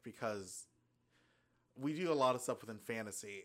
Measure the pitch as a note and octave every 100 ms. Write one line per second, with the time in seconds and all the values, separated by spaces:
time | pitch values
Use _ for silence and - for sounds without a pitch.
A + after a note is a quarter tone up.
0 | - - A2+ G#2 F#2 - - _ _ _
1 | _ _ _ _ _ _ _ - C#3 D#3
2 | F3+ D3 B2+ B2+ - G2 A2 G#2+ - A2+
3 | G#2+ F#2+ G#2 G2+